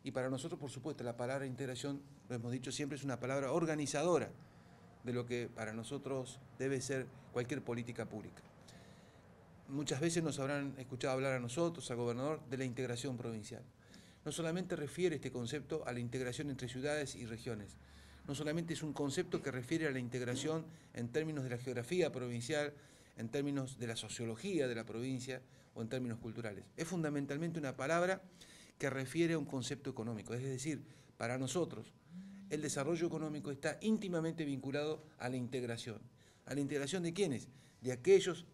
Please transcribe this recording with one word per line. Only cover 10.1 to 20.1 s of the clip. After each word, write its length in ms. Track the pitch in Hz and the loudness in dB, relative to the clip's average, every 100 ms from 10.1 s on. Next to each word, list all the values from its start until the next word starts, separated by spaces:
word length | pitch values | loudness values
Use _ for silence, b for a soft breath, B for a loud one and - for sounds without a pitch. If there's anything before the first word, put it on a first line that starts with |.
| 170 | 4
nos 160 | 160 139 | 2 2
habrán 360 | 135 143 139 139 | 2 2 0 -4
escuchado 360 | 123 123 139 | -8 -2 2
hablar 200 | 131 135 | 4 4
a 60 | 131 | 2
nosotros, 500 | 120 165 170 165 - | 0 2 2 2 -4
al 80 | 120 | 0
gobernador, 440 | 120 117 139 156 120 | 2 2 0 -2 -2
de 80 | 127 | -2
la 80 | 131 | 0
integración 520 | 120 127 120 143 123 | 0 0 0 -2 -2
provincial. 460 | 117 113 104 110 - - B B B B - | -4 -4 -6 -10 -12 -20 B B B B -6
No 60 | |
solamente 440 | 147 165 175 180 175 | 0 0 0 0 -2
refiere 400 | 147 - 180 151 | -2 2 4 4
este 160 | 135 | -2
concepto 560 | 123 117 147 131 156 - | -4 -2 -4 -2 -2 -2
a 60 | |
la 60 | 123 | -2
integración 500 | 120 127 123 120 147 | -2 0 -2 -2 -4
entre 180 | 135 123 | -2 -4
ciudades 480 | 127 143 151 139 - | -2 0 0 -2 -4
y 100 | 113 | -6
regiones. 520 | 113 127 107 98 - B B B B - | -6 -4 -4 -6 -14 B B B B -6
No 80 | 139 | -2
solamente 380 | 147 160 165 | 0 0 0
es 100 | 160 | -2
un 100 | 156 | -2
concepto 480 | 139 143 131 175 165 | 0 0 2 0 0
que 80 | - | 0
refiere 380 | 127 123 160 156 | -2 0 2 4
a 40 | |
la 80 | 131 | 2
integración 680 | 123 | 0